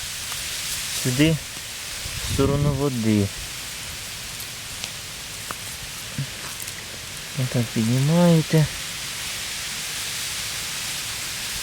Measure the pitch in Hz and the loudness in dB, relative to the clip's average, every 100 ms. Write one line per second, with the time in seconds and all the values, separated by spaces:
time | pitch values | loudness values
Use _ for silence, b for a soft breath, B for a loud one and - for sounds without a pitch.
0 | - - - - - - - - - - | -6 -6 -6 -6 -6 -4 -4 -4 -4 0
1 | 131 123 156 151 - - - - - - | 2 6 6 6 -2 -10 -10 -8 -8 -6
2 | - - - - 135 143 143 139 143 123 | -6 -4 0 4 4 6 4 4 2 2
3 | 110 107 98 - - - - - - - | 4 6 4 0 -8 -8 -8 -8 -8 -8
4 | - - - - - - - - - - | -8 -10 -8 -8 -10 -10 -10 -8 -8 -8
5 | - - - - - - - - - - | -10 -10 -10 -10 -8 -8 -8 -8 -8 -8
6 | - - - - - - - - - - | -8 -6 -6 -6 -8 -8 -8 -8 -10 -10
7 | - - - - 127 123 113 117 113 127 | -10 -10 -8 -2 0 2 2 2 4 6
8 | 143 170 175 160 - 160 147 - - - | 6 8 10 8 8 6 6 2 -6 -6
9 | - - - - - - - - - - | -6 -6 -6 -6 -6 -6 -6 -6 -6 -4
10 | - - - - - - - - - - | -4 -4 -4 -4 -4 -4 -6 -4 -4 -4
11 | - - - - - - | -4 -4 -6 -4 -4 -4